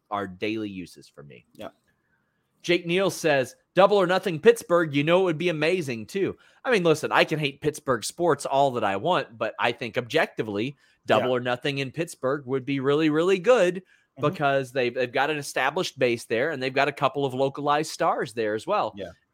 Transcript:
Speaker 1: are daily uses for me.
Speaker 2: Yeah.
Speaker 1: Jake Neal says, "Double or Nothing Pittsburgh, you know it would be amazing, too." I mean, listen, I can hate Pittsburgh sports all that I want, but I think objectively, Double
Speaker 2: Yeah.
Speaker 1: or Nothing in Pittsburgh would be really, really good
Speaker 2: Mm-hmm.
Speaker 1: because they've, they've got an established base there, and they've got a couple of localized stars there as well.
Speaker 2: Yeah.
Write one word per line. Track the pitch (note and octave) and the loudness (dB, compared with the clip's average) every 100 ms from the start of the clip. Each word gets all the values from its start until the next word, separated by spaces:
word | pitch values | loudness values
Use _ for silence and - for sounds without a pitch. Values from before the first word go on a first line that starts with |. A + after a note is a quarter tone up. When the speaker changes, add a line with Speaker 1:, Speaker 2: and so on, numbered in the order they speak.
| - | -8
Speaker 1:
are | G2+ G2 | -6 -6
daily | F2+ G#2+ A2 G#2+ | -6 -6 -4 -6
uses | F#2+ E2+ C#2+ - | -10 -14 -18 -20
for | D2 | -20
me. | D2 A#1+ _ | -20 -20 _
Speaker 2:
Yeah. | - G#2 _ _ _ _ _ _ _ _ _ | -18 -18 _ _ _ _ _ _ _ _ _
Speaker 1:
Jake | - F3+ E3+ | 0 0 0
Neal | F3+ F#3 | 0 0
says, | - D#3+ C#3 B2 - _ | 0 0 2 0 -6 _
"Double | F3 F#3+ G3+ | 4 6 6
or | F3 | 4
Nothing | F#3 G3+ D#3 | 2 0 2
Pittsburgh, | A3+ A#3 - F3 E3 | 4 4 4 2 2
you | C#3 | 0
know | D3+ F3+ | 2 2
it | |
would | F3+ D3+ | 2 0
be | F3 | -2
amazing, | D#3 D#3 F#3 C3+ A2+ G#2 | 0 0 0 -4 -8 -6
too." | G3 D3 - _ _ | -4 -4 -4 _ _
I | C4+ | 0
mean, | A3 | 2
listen, | E3+ D3 A#2+ | 4 2 2
I | C3 | 2
can | F3 D3+ | 4 0
hate | C#3+ C#3 | -4 -2
Pittsburgh | D3 C#3+ - A#2 | -4 -4 -2 -2
sports | - - E3+ C3+ B2 | -4 -2 0 0 0
all | C#3 C#3 | 2 2
that | A#2+ | 2
I | G2+ | 0
want, | G2 D3+ E3 - A2+ | 0 0 -2 -2 -6
but | A2 - | -6 -2
I | A#2 | -2
think | A#2+ A#2 B2+ | -2 -6 -6
objectively, | A2+ D3+ G3 - A2 G2+ C3 - _ _ | -2 0 -2 -4 -6 -4 -6 -8 _ _
Double | - A2 B2+ | 2 2 2
Speaker 2:
Yeah. | |
Speaker 1:
or | B2 | 0
Nothing | B2 B2 D3 C#3 | -2 -4 -4 -4
in | C3 | -6
Pittsburgh | D#3 E3 - C3 D3 B2 | -6 -8 -4 -4 -4 -4
would | C3+ | -6
be | B2+ C#3 | -4 -2
really, | C3+ D3 D#3 | 0 2 2
really | D3+ F3+ F#3+ | 2 2 2
good | F#3+ B3 F3+ F3+ - _ _ - | 4 4 4 0 -10 _ _ -4
Speaker 2:
Mm-hmm. | D3 | -4
Speaker 1:
because | D3 C#3+ C#3 B2+ | 0 0 0 -2
they've, | C3 A#2+ | -2 -2
they've | C3 B2 | -2 -2
got | C3 C#3+ | 0 -2
an | D3+ | -2
established | C#3+ C#3 C3 F#3 E3 C3 | -6 -2 0 0 -4 0
base | B2+ A#2 | 0 0
there, | - A2+ D#3 | -2 -2 -2
and | C#3 | -2
they've | C3 | -2
got | C3 C#3+ | 0 0
a | |
couple | C#3+ C#3 C#3+ | 0 -2 0
of | C#3 | -2
localized | B2+ C3+ D3 D3 D3 D#3 | 0 -2 -2 -2 0 -2
stars | - E3+ A#3+ D3 | -2 -2 -2 -4
there | A2+ G#2+ | -2 -2
as | G#2+ | -2
well. | E3+ G3+ A2+ | -2 -2 -2
Speaker 2:
Yeah. | G2 F2+ - _ | -6 -14 -16 _